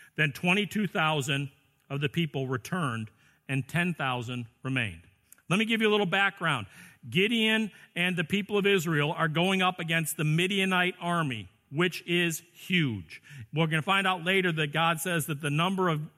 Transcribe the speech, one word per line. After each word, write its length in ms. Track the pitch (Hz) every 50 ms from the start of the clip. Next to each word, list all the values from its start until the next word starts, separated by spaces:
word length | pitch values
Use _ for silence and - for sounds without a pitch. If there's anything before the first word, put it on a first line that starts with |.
| - - -
Then 160 | - 151 147
twenty-two 560 | - - - 180 180 208 208 - - 208 208
thousand 640 | 175 - 185 160 156 160 147 123 156 143 139 143 135 _ _ _ _ _ _ _ -
of 100 | 139 143
the 80 | 151 143
people 380 | - 170 170 147 - 139 135
returned, 640 | 127 131 123 - - 185 185 160 131 113 113 110 110 _ _ _ _ _ _ _
and 200 | - 135 135 127
ten 260 | - - 165 175 180 160
thousand 540 | - 147 131 127 123 113 120 127 123 117 113 _ _ -
remained. 420 | 131 135 131 117 98 85 82 - - _ _ _ _ - _ _
Let 120 | - 175 208
me 60 | 226
give 140 | 214 233 220
you 100 | 226 214
a 20 |
little 160 | 208 208 208
background. 580 | 175 190 196 196 196 - - 175 160 143 120 101 - - - - - - _ -
Gideon 640 | 123 110 170 196 220 240 226 220 220 220 220 220 196 - - - - -
and 200 | 170 175 180 180
the 80 | 170 170
people 340 | - 190 202 196 - 208
of 80 | 202 190
Israel 460 | 202 202 190 147 170 160 147 147 151
are 160 | 170 - 160
going 340 | 160 147 165 175 190 190 190
up 180 | 185 185 180 -
against 380 | 170 160 170 165 160 - -
the 60 | - 156
Midianite 720 | 151 151 165 180 190 202 196 190 190 185 180 180 185 185 -
army, 500 | 180 170 175 170 160 135 120 110 98 - _ _ _ -
which 320 | 135 151 180 180 - - -
is 340 | - 175 175 175 170 160 - - _
huge. 720 | _ - - - 190 175 156 131 110 95 82 - - - _ - 147 135 110 - -
We're 140 | 151 165
gonna 160 | 156 160 160 -
find 240 | 208 190 196 196
out 160 | 190 185 180 160
later 280 | 180 190 196 185 180 165
that 200 | 156 151 147 143
God 260 | 156 165 165 170 165
says 280 | - 185 175 165 139
that 140 | - 156 139
the 100 | 160 147
number 360 | 143 156 170 190 196 190 185
of 220 | 175 156 151 151 - _